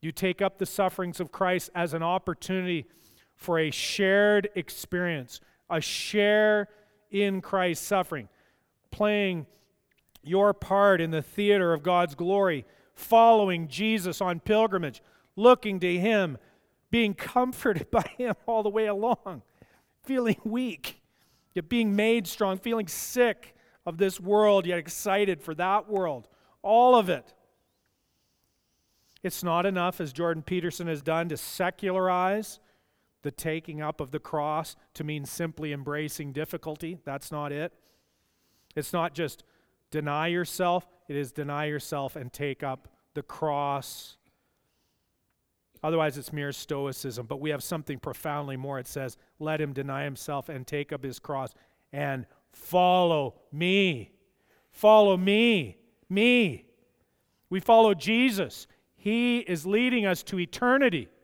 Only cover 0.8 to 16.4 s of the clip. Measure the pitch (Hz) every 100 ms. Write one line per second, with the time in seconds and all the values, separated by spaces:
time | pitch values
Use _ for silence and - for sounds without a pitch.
0.8 | 190 - 180 170 170 - 185 180 - 180
1.8 | 170 160 165 185 - 170 - 185 180 170
2.8 | 131 _ _ _ _ _ - 170 160 -
3.8 | - - 196 196 208 208 202 - 165 -
4.8 | - 180 175 160 123 - _ _ _ 165
5.8 | 156 - - 208 202 214 214 214 - _
6.8 | _ _ _ 196 202 190 170 196 180 160
7.8 | - 202 175 151 107 _ _ _ _ _
8.8 | _ - 208 208 202 175 147 _ _ _
9.8 | _ _ _ _ 143 185 202 196 - 196
10.8 | 202 185 165 160 143 - 208 202 180 160
11.8 | 151 180 175 143 175 196 196 151 - _
12.8 | _ - - 226 233 226 202 175 160 131
13.8 | 214 220 180 165 185 175 - 214 220 190
14.8 | 160 120 _ _ _ - 226 247 214 190
15.8 | 180 175 196 214 180 127